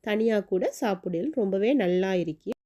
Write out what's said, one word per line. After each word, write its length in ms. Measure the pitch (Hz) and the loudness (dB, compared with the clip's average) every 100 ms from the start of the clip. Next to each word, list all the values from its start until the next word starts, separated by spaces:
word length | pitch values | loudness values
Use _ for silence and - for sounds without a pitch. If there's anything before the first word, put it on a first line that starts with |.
| 226 | -2
தனியா 300 | 214 226 214 190 | 0 2 2 0
கூட 140 | 185 - - | -2 -2 -2
சாப்பிடலும். 560 | 233 185 185 170 254 311 | -2 -2 -4 -4 -2 -2
ரொம்பவே 300 | 196 190 214 285 | 0 0 2 2
நல்லா 300 | 185 180 190 185 | 2 2 2 0
இருக்கும். 320 | 170 156 196 - | -2 -6 -10 -12